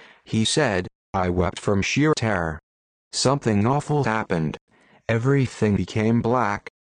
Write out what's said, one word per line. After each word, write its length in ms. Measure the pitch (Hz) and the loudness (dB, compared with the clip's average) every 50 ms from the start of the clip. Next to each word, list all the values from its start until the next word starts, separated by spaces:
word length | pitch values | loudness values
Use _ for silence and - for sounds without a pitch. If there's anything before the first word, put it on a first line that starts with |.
| - - - _ _ | -20 -20 -20 _ _
He 200 | - - 110 110 | -4 -2 -2 0
said, 420 | - - 160 147 117 98 90 92 - _ _ _ _ - | 0 0 0 0 2 0 -2 -4 -6 _ _ _ _ -4
"I 140 | 95 90 90 | -2 0 0
wept 300 | 87 90 87 - - - | 0 0 0 -2 -2 -4
from 240 | - 110 101 98 | -2 0 0 0
sheer 320 | 90 - - 135 147 156 151 | 0 0 0 2 2 2 2
terror. 420 | - 117 110 101 90 82 80 78 - - _ _ _ _ _ _ _ _ _ | 0 0 -2 0 0 -2 -4 -6 -8 -12 _ _ _ _ _ _ _ _ _
Something 540 | - - - 127 143 139 - 117 104 101 104 | -4 -2 0 0 0 0 0 0 2 2 2
awful 380 | 123 139 147 - - 147 147 127 | 2 0 0 -2 -2 -2 0 0
happened. 520 | 110 110 110 107 - 95 82 80 73 - - _ _ _ _ _ _ _ _ _ - | 0 -2 -2 -2 -2 -2 -2 -2 -4 -6 -8 _ _ _ _ _ _ _ _ _ -2
Everything 680 | 113 117 117 135 139 139 127 - - - 110 107 101 | -2 0 2 2 2 2 0 0 -2 0 0 2 2
became 460 | 92 90 - - 110 107 113 117 120 | 2 0 -2 -2 0 2 2 2 2
black. 480 | 113 113 123 127 113 101 101 95 - - - _ | 2 2 2 2 0 0 -2 -6 -8 -14 -20 _